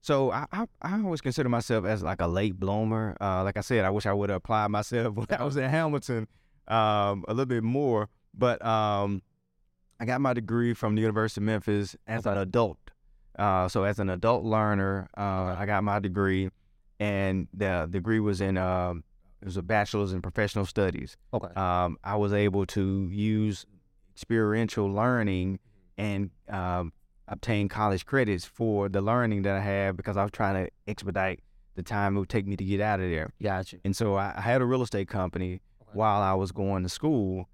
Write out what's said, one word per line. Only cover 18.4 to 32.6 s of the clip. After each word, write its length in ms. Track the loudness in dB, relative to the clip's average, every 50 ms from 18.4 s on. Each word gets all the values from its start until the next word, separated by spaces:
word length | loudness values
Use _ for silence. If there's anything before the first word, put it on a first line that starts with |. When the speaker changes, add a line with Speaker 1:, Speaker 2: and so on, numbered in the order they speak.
Speaker 1:
in, 180 | 0 0 0 0
um, 460 | 0 0 0 0 0 -2 -4 -6 -10 _ _ -20 _ -20 -20 _
it 40 | -12
was 120 | -6 -6
a 60 | -6
bachelor's 500 | -2 2 2 2 2 2 0 -2 0 0
in 80 | -2 -4
professional 460 | -4 -4 -2 -2 -2 0 0 -2 -4
studies. 500 | -2 0 0 0 0 0 -4 -8 -12 -14 _ -14 -6
Speaker 2:
Okay. 220 | -4 -4 -4 -4 -4
Speaker 1:
Um, 420 | -2 0 2 2 2 2 0 -2 -6
I 140 | -6 -4 0
was 160 | 2 2 2
able 340 | 4 4 4 4 4 2 0
to 420 | 0 0 0 0 2 2 0 -2 -2
use 520 | -2 0 0 2 2 2 2 0 -2 -4 -8 _ -20 -20 _ _ _ _ _ _ -20
experiential 680 | -20 -4 _ 2 4 4 4 4 2 0 0 0 0 0 0
learning 680 | 2 2 2 2 2 2 2 2 0 0 0 -2 -4 -6 _ _ _ _ _ _ _
and, 340 | -6 -4 -2 -2 -2 -4 -4 -6 -16 _ -8
um, 440 | -6 -4 -2 -2 -2 -2 -2 -4 -8 _ _ _ _ _ -12 -12
obtain 400 | -12 -8 -2 -2 0 0 0 0
college 360 | 0 0 2 2 2 0 -2
credits 400 | 0 2 2 2 2 0 -2 -4
for 440 | -10 _ -2 0 0 2 2 0 0
the 120 | 0 0
learning 420 | 2 2 2 2 2 2 0 0
that 140 | 0 0 0
I 40 | 0
had 360 | 0 0 0 0 0 0 -2
because 200 | -4 -6 -4 0
I 60 | 0
was 100 | 0 -2
trying 340 | -2 -2 -2 0 0 0 -2
to 40 | -4 _ _ _
expedite 540 | -10 -10 -6 -6 -4 -2 0 -2 -2 -2 -6 -12 _ _ -20 -20 _ -12
the 60 | -12
time 340 | -8 -4 -2 0 0 0 0
it 40 | 0
would 80 | -2 0
take 180 | -2 -2 -2
me 100 | -2 -4
to 80 | -4